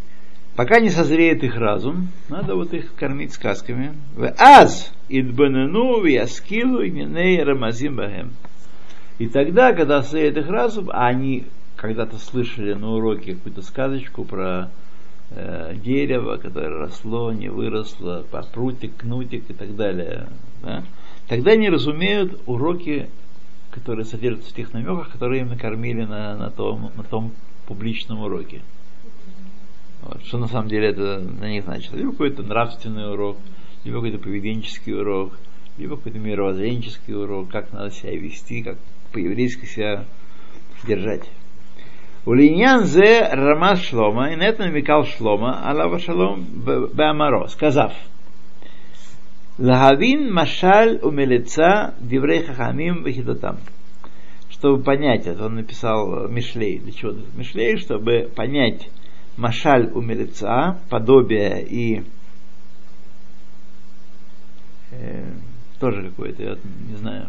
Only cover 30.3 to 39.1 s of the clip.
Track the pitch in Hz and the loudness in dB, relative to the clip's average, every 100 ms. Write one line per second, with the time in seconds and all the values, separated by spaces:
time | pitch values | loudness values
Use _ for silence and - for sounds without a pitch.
30.3 | 120 117 120 107 107 107 95 98 98 92 | -2 -2 -2 0 2 2 2 0 -2 -2
31.3 | 85 104 104 95 - - - 269 - 147 | -4 -2 -2 -2 -4 -4 -2 -2 0 -2
32.3 | - 98 110 117 - 117 107 104 101 101 | -2 -2 0 -2 -2 -4 -4 -4 -2 -2
33.3 | 101 95 95 - - 120 117 117 101 95 | -4 -4 -4 -4 -4 -4 -2 -2 -2 -2
34.3 | 101 104 110 104 - - 101 101 95 95 | -2 -2 -2 -2 -4 -2 -2 0 0 -2
35.3 | 95 - - - - 151 143 113 107 107 | -2 -2 -2 -4 -4 -4 -4 -4 -2 -2
36.3 | 101 98 92 107 123 101 101 - 104 101 | 0 0 0 0 0 -2 -2 -2 -2 -2
37.3 | 98 92 107 101 104 101 98 - - 78 | -2 -2 -2 -2 -4 -4 -4 -4 -2 -4
38.3 | - - 120 110 - - - - | -4 -2 -2 -2 -4 -4 -4 -2